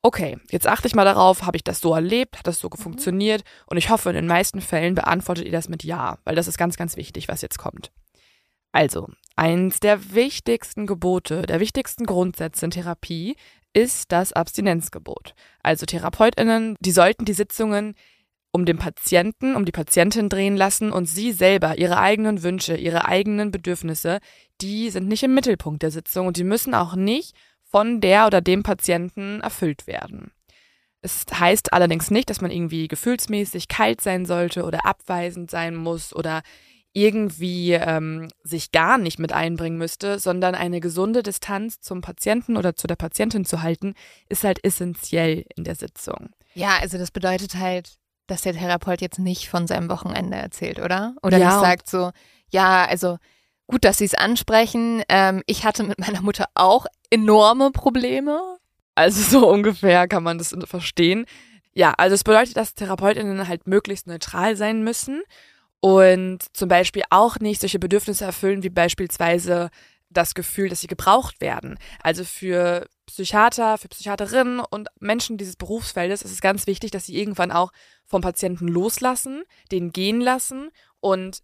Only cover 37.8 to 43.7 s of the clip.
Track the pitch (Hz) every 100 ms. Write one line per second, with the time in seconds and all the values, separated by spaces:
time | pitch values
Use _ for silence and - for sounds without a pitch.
37.8 | 165 160 156 160 160 - 156 160 - 160
38.8 | 170 254 175 - 160 - 165 165 165 165
39.8 | 165 - 202 202 185 180 185 180 175 175
40.8 | 175 165 196 240 208 190 - 196 220 -
41.8 | - 185 175 180 208 226 - 220 180 165
42.8 | - 170 165 - 220 220 185 165 165